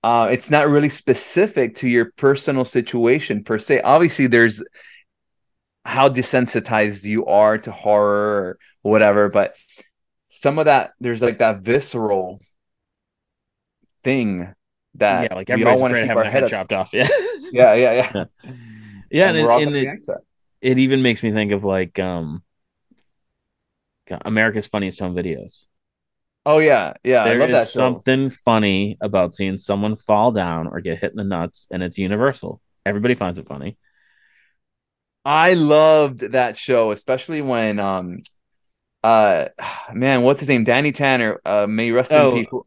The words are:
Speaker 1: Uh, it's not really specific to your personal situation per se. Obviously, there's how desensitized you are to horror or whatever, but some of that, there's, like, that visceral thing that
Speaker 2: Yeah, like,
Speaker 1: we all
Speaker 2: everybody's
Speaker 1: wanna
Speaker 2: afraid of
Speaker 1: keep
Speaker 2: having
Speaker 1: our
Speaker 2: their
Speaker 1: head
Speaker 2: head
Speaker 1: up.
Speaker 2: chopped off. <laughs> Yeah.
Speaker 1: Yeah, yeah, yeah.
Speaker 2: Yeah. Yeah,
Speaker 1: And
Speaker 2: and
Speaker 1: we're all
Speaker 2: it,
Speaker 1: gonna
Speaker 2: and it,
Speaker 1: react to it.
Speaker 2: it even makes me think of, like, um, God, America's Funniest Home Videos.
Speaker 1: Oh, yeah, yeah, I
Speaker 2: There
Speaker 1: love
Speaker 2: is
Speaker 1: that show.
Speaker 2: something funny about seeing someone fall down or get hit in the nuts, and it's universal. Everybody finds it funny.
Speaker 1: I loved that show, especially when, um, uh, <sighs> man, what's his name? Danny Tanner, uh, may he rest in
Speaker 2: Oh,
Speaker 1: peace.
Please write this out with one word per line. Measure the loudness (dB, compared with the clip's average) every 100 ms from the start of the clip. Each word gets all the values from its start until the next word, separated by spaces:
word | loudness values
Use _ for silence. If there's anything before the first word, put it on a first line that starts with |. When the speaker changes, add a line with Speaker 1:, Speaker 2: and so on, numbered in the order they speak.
Speaker 1:
Uh, | 2 2 2
it's | -2 0
not | 2 4
really | 2 0
specific | -4 -2 -2 0 -2 0 0 -2 -2
to | 0
your | 0 0
personal | _ 0 2 -2 -2
situation | -2 -4 -4 0 2 2 0 -8
per | -4 -6
se. | 0 0
Obviously, | 4 4 4 2 2
there's | 4 4 0 -16 _ -20 -20 _ _ _ _ _ _ _ _ -8
how | 2 2
desensitized | 2 0 0 0 -4 -2 0 0 -2 -4
you | -4 2
are | 4 4 2
to | -6
horror | -8 0 2 2 0 0 -2 -4 -12 _ _
or | 0
whatever, | 4 4 4 2
but | 2 -2 -6 _ _ _ _ _ _ _
some | -4 -2 0
of | 2
that, | 2 0 _
there's, | -6 -2
like, | -2 0
that | 0 0
visceral | -2 -2 -2 -6 -2 -2 -4 -14 _ _ _ _ _ _ _ _ _ _ _ _ _ _ _ _
thing | -4 -2 -2 -4 -10 -16 _ _ _ 0
that | 0 2 -2
Speaker 2:
Yeah, | -8
like, | -4
Speaker 1:
we |
all |
Speaker 2:
everybody's | 0 2 2
Speaker 1:
wanna | 2
Speaker 2:
afraid | 0
of |
Speaker 1:
keep | 0
Speaker 2:
having | 0
Speaker 1:
our |
Speaker 2:
their | 0
Speaker 1:
head | 0
Speaker 2:
head | 0
Speaker 1:
up. |
Speaker 2:
chopped | -4 -4
off. | -4 -4
<laughs> |
Yeah. | -2 0 0 -2 -10 -6
Speaker 1:
Yeah, | 4 6
yeah, | 6 4
yeah. | 2 -2
Speaker 2:
Yeah. | -6 -10 _ -20 -20 -20 -20 -20 -20 -6
Yeah, | 2 2
Speaker 1:
And | 4
Speaker 2:
and |
Speaker 1:
we're | 4
all | 4
Speaker 2:
it, | 2
Speaker 1:
gonna | -2
Speaker 2:
and |
it, | -4
Speaker 1:
react | -8 -12
to |
it. | -12 _ _ _ _
Speaker 2:
it | 0 2
even | 2 2
makes | 2 0
me | -2
think | -2 -2
of, | -2
like, | -2 -2 -4 -4
um, | -4 -4 -8 -12 _ _ _ _ _ _ _ _ _ _ _ _ _ _ _ _ _
God, | -12 -4
America's | -2 -2 -4 -6
Funniest | -6 -6 -8
Home | -8 -6
Videos. | -6 -8 -12 -20 _ _ _ _ _ _ _ _ 2
Speaker 1:
Oh, | 4
yeah, | 4 2 0 -6
yeah, | 0 2
I | 2
Speaker 2:
There | 2
Speaker 1:
love | 2
Speaker 2:
is |
Speaker 1:
that | 2 0
show. |
Speaker 2:
something | 0 -2 0 -2 0 -2
funny | -4 0 2 2 0 -2 -6
about | -4 -2 -2
seeing | -4 -6 -6
someone | -6 -4 -4 -6
fall | 0 2 2
down | 0 -4 -6 -8
or | -8
get | -8 -8
hit | -8
in | -8
the |
nuts, | -6 -6 -8 -12 -12
and | -8
it's | -8 -6
universal. | -6 -2 -2 -4 -14 -16 _ _ -6
Everybody | -4 -2 -2
finds | -4 -8
it | -14
funny. | -14 -14 -16 _ _ _ _ _ _ _ _ _ _ _ _ _ _ 0
Speaker 1:
I | 4 4
loved | 4 4 6 6 4 2 -2 -4
that | -2 -2 -4
show, | 0 0 2
especially | -2 -4 -6 -4 -8
when, | -4 -2 -2 -2
um, | -4 -4 -6 -14 -18 _ _ _ _ _ _ _
uh, | 2 4 4 0 -4 -10 -14
<sighs> | -14 -12
man, | -4 0 2
what's | 2 0
his | 0
name? | 0
Danny | 2 0 0
Tanner, | -2 -2 0 -2 -4 -2
uh, | -2 -2
may | -2 -2
he |
rest | -2 2
in | 2
Speaker 2:
Oh, | 2
Speaker 1:
peace. | 0 -6 -10